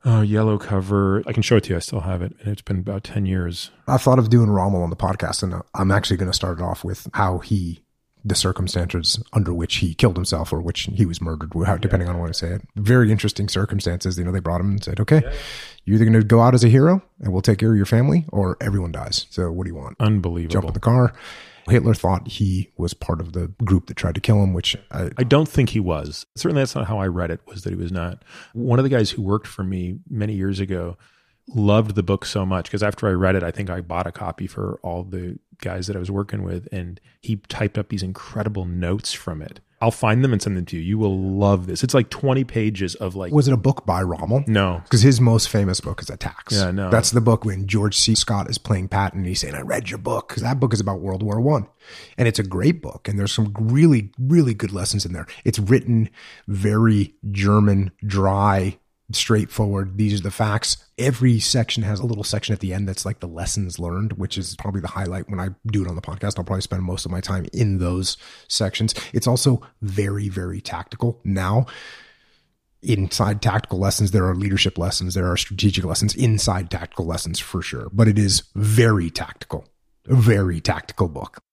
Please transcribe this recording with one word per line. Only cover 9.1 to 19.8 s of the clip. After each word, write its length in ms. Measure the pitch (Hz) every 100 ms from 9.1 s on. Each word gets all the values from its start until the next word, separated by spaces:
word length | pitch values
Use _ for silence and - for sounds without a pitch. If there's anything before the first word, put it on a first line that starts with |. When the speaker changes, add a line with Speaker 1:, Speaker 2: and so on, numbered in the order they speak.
| 107 -
Speaker 2:
under 220 | - 87
which 220 | 87 85 -
he 160 | 92
killed 240 | 80 - 87
himself 340 | 90 87 82
or 80 | 78
which 300 | 85 - -
he 120 | 95 95
was 160 | 85
murdered, 320 | 85 80 78 82 87
how, 120 | 85
depending 320 | 95 95 87
Speaker 1:
Yeah. 60 | 87
Speaker 2:
on 40 |
what 80 | 85
I 40 |
say 160 | 82 85
it. 140 | 90 - -
Very 380 | 104 127 113
interesting 340 | 107 107 - 104
circumstances. 720 | - 95 101 90 90 95 87
You 80 | 87
know, 80 |
they 80 | 95
brought 180 | 90 87
him 120 | 95
and 120 | 101
said, 160 | - -
"Okay, 220 | 107 156
Speaker 1:
Yeah, 60 | -
yeah. 80 | - - - - - -
Speaker 2:
you're 100 | 107
either 100 | 113
gonna 180 | 113
go 180 | 104 113
out 120 | 117
as 120 | 127 117
a 40 |
hero 320 | 127 151 185 - _
and 100 | 101
we'll 100 | 92
take 180 | 92 101
care 120 | 113
of 60 | 110
your 80 | 98
family, 400 | 113 131 165 156
or 280 | 104 92 -
everyone 320 | 107 101 87
dies. 360 | 78 - - -
So 240 | - 90
what 100 | 85
do 60 | 92
you 60 |
want?" 200 | 82